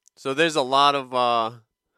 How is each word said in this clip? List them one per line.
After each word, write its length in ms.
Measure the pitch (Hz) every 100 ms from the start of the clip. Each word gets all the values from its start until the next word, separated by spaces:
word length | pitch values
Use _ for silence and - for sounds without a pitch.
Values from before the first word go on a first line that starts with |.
| _ _
So 160 | 135
there's 240 | 135 165 151
a 60 |
lot 320 | 127 135 143
of, 180 | 143 127
uh, 40 | 127
a 420 | 123 117 113 117 _ _ _